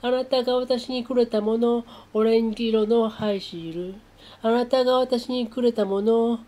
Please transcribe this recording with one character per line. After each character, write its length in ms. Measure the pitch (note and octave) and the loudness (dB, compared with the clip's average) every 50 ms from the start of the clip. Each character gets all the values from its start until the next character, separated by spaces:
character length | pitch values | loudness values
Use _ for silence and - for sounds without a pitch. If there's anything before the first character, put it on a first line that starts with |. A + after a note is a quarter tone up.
| - | 0
あ 80 | B3 | 0
な 140 | B3+ B3+ B3+ | 0 0 0
た 180 | C4 - B3+ B3 | 0 0 0 0
が 140 | B3+ B3 | 2 0
私 320 | B3+ B3+ B3 B3+ A#3+ A#3+ - | 0 0 0 -2 -4 -2 -6
に 140 | B3+ B3+ A#3+ | -6 -6 -6
く 100 | - C4+ | -2 0
れ 120 | B3 A#3+ | 0 0
た 140 | A#3 - G#3+ | 2 0 -2
も 160 | G#3 G#3+ A3+ A3+ | 0 0 0 2
の。 260 | A#3 A#3 A#3+ A#3+ A#3 - - - - - - | 2 2 2 0 -2 -8 -18 -20 -20 -6 -2
オ 100 | G#3+ A3 | 0 2
レ 180 | A3+ A3+ A3+ | 4 4 4
ン 140 | A3+ A3+ G#3+ | 2 0 -2
ジ 140 | A3 A#3 A3+ | -2 -2 0
色 180 | A3 A3 G#3+ | 2 2 2
の 220 | G#3 A#3 A#3 A3+ A3 | 4 2 2 2 0
ハ 240 | A3 - A3 G#3 G3+ | -2 -4 -2 -2 -2
イ 80 | G3 | -4
シ 160 | F#3 - - | -6 -10 -12
ー 180 | E3+ E3 E3 D#3+ E3+ F3+ F#3 G3 | -12 -10 -10 -8 -8 -8 -10 -12
ル。 20 | G#3 - - _ - - - - - - | -14 -20 -20 _ -20 -20 -20 -20 -4 0
あ 80 | A3+ | 0
な 160 | A#3 A#3+ B3 | 2 2 2
た 180 | A#3+ C4 C4 B3+ | 2 2 2 4
が 140 | B3 B3+ B3+ | 4 4 2
私 300 | B3+ B3 B3+ A#3+ A#3 - | 2 0 -2 -4 -2 -4
に 180 | B3+ B3+ A#3+ A3+ | -4 -4 -4 -4
く 120 | - - B3 | -4 0 0
れ 100 | A#3+ A3+ | 0 2
た 120 | A3 G#3 | 0 -2
も 160 | F#3+ G3 G3 G#3 | 0 0 0 2
の。 380 | A3 A3+ A3+ A3+ A#3 A#3 A3+ A#3 | 2 2 2 2 2 0 -2 -6